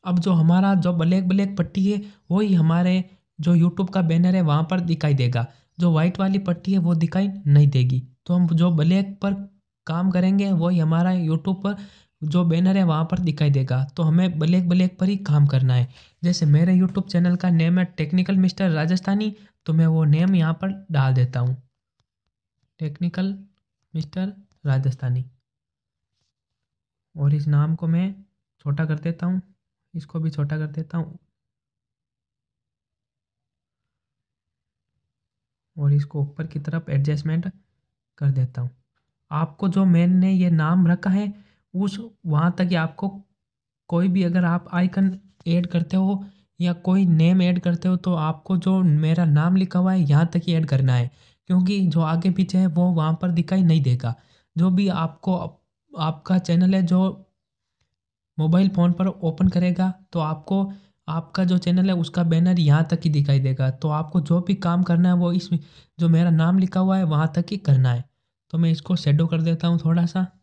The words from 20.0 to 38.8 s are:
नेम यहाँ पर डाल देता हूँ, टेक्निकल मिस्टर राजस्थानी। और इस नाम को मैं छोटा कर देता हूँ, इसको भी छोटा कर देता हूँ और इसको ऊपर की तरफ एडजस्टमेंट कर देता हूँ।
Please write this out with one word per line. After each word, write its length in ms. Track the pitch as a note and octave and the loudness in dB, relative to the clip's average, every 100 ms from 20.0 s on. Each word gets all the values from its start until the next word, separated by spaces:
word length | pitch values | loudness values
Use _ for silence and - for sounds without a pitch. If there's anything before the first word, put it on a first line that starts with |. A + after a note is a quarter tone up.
| D#3 | 2
नेम 300 | D3+ F#3 F#3 | 2 4 2
यहाँ 180 | D#3+ E3 | 0 -2
पर 300 | F#3+ G3 - | -6 -6 -4
डाल 220 | D3+ C3 | 0 2
देता 260 | B2+ B2 B2+ | 2 0 -2
हूँ, 160 | B2 C3 _ _ _ _ _ _ _ _ _ _ _ _ | -4 -4 _ _ _ _ _ _ _ _ _ _ _ _
टेक्निकल 580 | D#3 D3 F3 - F#3+ G3 - _ _ _ _ | -10 -6 -6 -4 -6 -6 -16 _ _ _ _
मिस्टर 400 | D#3+ D3+ F3+ F#3+ G3 _ _ C#3+ | -10 -8 -6 -8 -8 _ _ -4
राजस्थानी। 600 | C3+ C3+ B2+ B2+ B2+ B2+ _ _ _ _ _ _ _ _ _ _ _ _ _ _ _ _ _ _ D#3+ | -2 -2 -4 -4 -4 -6 _ _ _ _ _ _ _ _ _ _ _ _ _ _ _ _ _ _ -4
और 180 | C#3+ | -2
इस 140 | D3 D3 | 0 0
नाम 260 | D3 D3+ D#3+ | 0 0 -2
को 120 | E3 | -2
मैं 260 | E3 F#3+ G3 - _ _ _ D3 | -2 -2 -6 -20 _ _ _ -6
छोटा 200 | C#3+ D#3+ | -4 -4
कर 140 | D3+ | -4
देता 260 | E3+ E3 F3 | -6 -4 -4
हूँ, 160 | F#3 - _ _ _ _ | -4 -6 _ _ _ _
इसको 260 | E3 - E3 | -16 -10 -6
भी 100 | D#3+ | -6
छोटा 280 | D3 C#3+ D3+ | -4 -4 -4
कर 100 | D3+ | -6
देता 300 | D3 D#3 E3+ | -8 -6 -6
हूँ 200 | D#3+ - _ _ _ _ _ _ _ _ _ _ _ _ _ _ _ _ _ _ _ _ _ _ _ _ _ _ _ _ _ _ _ _ _ _ _ _ _ _ _ _ _ _ _ _ _ E3 | -8 -12 _ _ _ _ _ _ _ _ _ _ _ _ _ _ _ _ _ _ _ _ _ _ _ _ _ _ _ _ _ _ _ _ _ _ _ _ _ _ _ _ _ _ _ _ _ -4
और 160 | C#3+ | 0
इसको 280 | C#3+ - D3+ | 0 -2 -6
ऊपर 260 | C#3+ - D#3+ | -6 -6 -10
की 120 | D3+ | -8
तरफ 300 | D3 E3 D#3+ | -6 -8 -4
एडजस्टमेंट 580 | C#3 C#3 D3 D#3 E3 F#3 - _ _ _ _ _ _ | -2 0 -2 -4 -4 -6 -12 _ _ _ _ _ _
कर 140 | C#3+ | -2
देता 300 | C3 B2+ - | 0 -4 -6
हूँ। 80 | B2 _ | -10 _